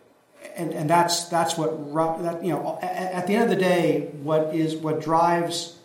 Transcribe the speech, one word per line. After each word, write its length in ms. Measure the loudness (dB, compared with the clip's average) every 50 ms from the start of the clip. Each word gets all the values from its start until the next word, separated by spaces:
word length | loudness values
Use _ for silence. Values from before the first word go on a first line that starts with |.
| _ _ _ _ _ _ _ -20 -20 -16 -10
and, 160 | -8 -6 -6 -4
and 160 | -2 0 4
that's, 360 | 6 6 6 4 2 -2 -2
that's 320 | -2 0 0 0 0 0 0
what 120 | -2 -2 -2 -4 -6 -4 -2
Ru-, 300 | 0 0 0 0 -2 -4
that, 200 | -4 -4 -4 -2
you 100 | -2 -2
know, 260 | -2 -2 -6 -6 -6
a-, 40 | -6
a-, 300 | -6 -4 -4 -4 -4 -4
at 120 | -4 0 0
the 80 | 2
end 80 | 2 4
of 40 | 2
the 60 | 2
day, 540 | 2 4 4 4 4 4 2 2 0 -2 -4 -8 -8
what 340 | -4 0 2 2 2 2 0
is, 200 | 0 0 0 -2
what 260 | -2 -2 -2 -2 -2
drives 760 | -2 0 2 4 4 4 4 2 0 -2 -4 -6 -8 -10 -14 -20 -20